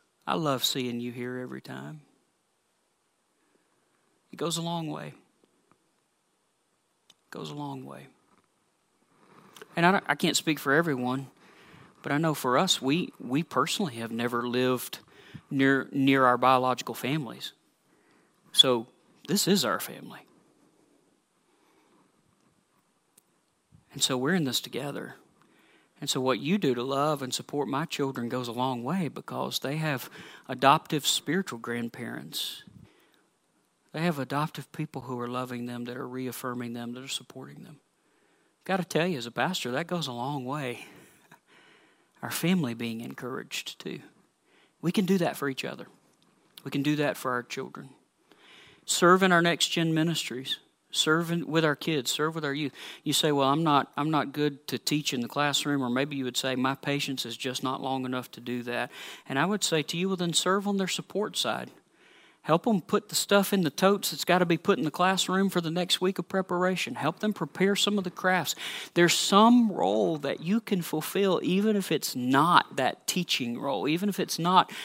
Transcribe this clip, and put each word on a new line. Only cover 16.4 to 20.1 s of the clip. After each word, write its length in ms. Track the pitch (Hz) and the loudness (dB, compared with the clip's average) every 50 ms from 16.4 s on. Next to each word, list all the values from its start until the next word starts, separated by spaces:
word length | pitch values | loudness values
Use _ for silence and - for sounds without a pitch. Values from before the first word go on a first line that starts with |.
| 127 127 131 127 127 127 123 120 - - 117 | 6 6 6 6 4 2 0 0 -4 -8 -8
families. 560 | - - 123 143 160 143 113 117 107 - - - _ _ _ _ _ _ _ _ _ _ _ _ _ _ _ _ _ _ _ - | -6 -4 -2 -2 -2 -4 -6 -10 -12 -12 -14 -14 _ _ _ _ _ _ _ _ _ _ _ _ _ _ _ _ _ _ _ 4
So 340 | - - 139 123 117 117 - _ _ _ _ _ _ - - | 6 6 6 6 2 0 -4 _ _ _ _ _ _ -4 -2
this 220 | - 202 - 165 | 0 0 2 2
is 160 | 190 196 135 | 2 2 2
our 160 | 113 87 - | 2 0 -2
family. 400 | - - 64 - - - | -2 -6 -10 -14 -14 -16